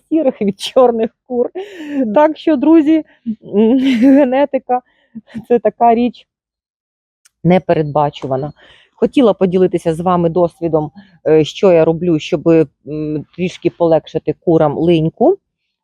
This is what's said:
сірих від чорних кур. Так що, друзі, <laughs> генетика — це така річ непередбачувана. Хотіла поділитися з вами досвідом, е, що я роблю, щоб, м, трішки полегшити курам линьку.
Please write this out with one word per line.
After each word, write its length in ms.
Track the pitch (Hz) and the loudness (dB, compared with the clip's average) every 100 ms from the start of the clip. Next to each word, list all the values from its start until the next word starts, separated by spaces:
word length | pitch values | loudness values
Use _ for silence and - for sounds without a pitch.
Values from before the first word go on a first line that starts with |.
| _ | _
сірих 340 | 311 269 254 | -2 -2 -2
від 180 | 202 - | -4 -4
чорних 500 | - - 247 233 233 - - | -6 0 0 0 -6 -8 -8
кур. 240 | 247 247 359 403 370 294 285 233 | -4 -4 -6 -14 -14 -8 -6 -4
Так 220 | 202 302 302 | 0 -2 0
що, 180 | - 302 | -2 0
друзі, 480 | 294 330 285 320 - _ | 4 4 4 0 -2 _
<laughs> 200 | 233 214 - 196 220 269 269 240 | -12 -12 -4 0 2 2 0 2
генетика — 760 | 269 269 262 262 285 262 - 247 - _ _ 226 - 226 - | 4 4 4 0 -2 -4 -4 -6 -6 _ _ -20 -16 -16 -2
це 100 | 240 | -2
така 360 | 214 - 233 | 0 0 2
річ 340 | 233 240 - _ _ _ _ _ _ _ _ _ _ _ _ | 2 0 -6 _ _ _ _ _ _ _ _ _ _ _ _
непередбачувана. 1080 | 165 180 - 165 151 143 147 - 135 131 147 - _ _ _ _ | 0 0 2 -2 -2 -2 -2 -4 -6 -6 -6 -14 _ _ _ _
Хотіла 380 | - - 240 | -2 2 2
поділитися 600 | 185 190 185 180 170 170 | 2 -2 0 0 -2 -4
з 60 | 160 | -4
вами 280 | 175 175 170 | -2 0 0
досвідом, 640 | 165 170 - 165 156 151 - - _ 139 | 0 -2 -2 -4 -4 -4 -10 -20 _ 0
е, 180 | 156 | 2
що 280 | 147 - 165 | 2 0 2
я 120 | 170 | 4
роблю, 340 | 160 165 175 156 | 2 0 -2 -2
щоб, 300 | - 165 165 | -2 -4 2
м, 180 | 160 151 _ - 151 151 151 - - | 2 0 _ -12 -8 -6 -8 -10 -8
трішки 340 | 175 - 170 | -8 -6 -6
полегшити 640 | - 170 160 - 160 - 147 | -2 0 0 -2 -6 -6 -4
курам 340 | - 160 151 139 | 0 2 0 0
линьку. 600 | 165 170 160 - 302 392 _ _ _ _ | 0 0 -2 0 0 0 _ _ _ _